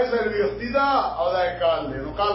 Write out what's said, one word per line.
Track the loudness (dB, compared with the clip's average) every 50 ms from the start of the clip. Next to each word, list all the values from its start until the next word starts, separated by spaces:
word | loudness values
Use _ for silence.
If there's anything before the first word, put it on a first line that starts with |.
یې | 4 2
څلوېښتي | 2 0 0 0 0 0 0 0 -2 -4 -4 -2 0
ده، | 2 2 2 2 2 0 0 -2 -2
او | -2 0 0
دا | 0 0
یې | 0 0 0
کال | 2 2 2 2 0 -4 -6
دی. | -6 -8
نو | -6 -4
کال | -2 0 0